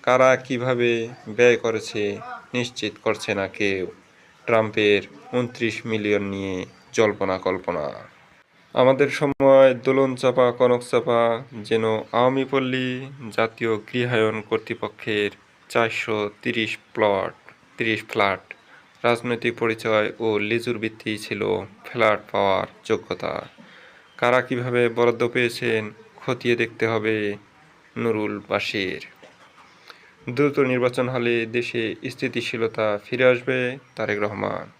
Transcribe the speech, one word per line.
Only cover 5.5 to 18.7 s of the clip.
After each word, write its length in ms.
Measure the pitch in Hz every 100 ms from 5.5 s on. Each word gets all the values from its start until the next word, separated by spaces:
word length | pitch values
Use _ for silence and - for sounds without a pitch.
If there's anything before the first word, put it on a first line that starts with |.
| 120 117 104 120
মিলিয়ন 380 | 110 104 101
নিয়ে 420 | 98 98 98 92 92 - -
জল্পনা 440 | - 110 98 98 95
কল্পনা। 560 | 95 92 92 87 71 52 - - _ _ _ _ _
আমাদের 360 | 120 127 135 139
সময় 640 | - 143 139 135 135 135
দোলন 420 | 123 123 135 135 127
চাপা, 360 | 131 123 123
কনক 320 | 120 123 120 123
চাপা 500 | 123 117 117 117 117 -
যেন 300 | 117 104 113 113 110
আওয়ামী 480 | - 117 127 135 131
পল্লী। 600 | 135 127 131 127 127 135 139 117 104
জাতীয় 400 | 113 - 113 107
গৃহায়ন 640 | - 127 123 120 110 107
কর্তৃপক্ষের 920 | 104 110 - 113 107 - - 107 101 - _ _ _
চারশো 600 | 117 113 - - 107 104 -
তিরিশ 360 | 123 113 104 - _
প্লট, 580 | - 107 95 87 - - - _ -
তিরিশ 260 | 113 104 -
ফ্ল্যাট। 440 | 117 101 92 - - _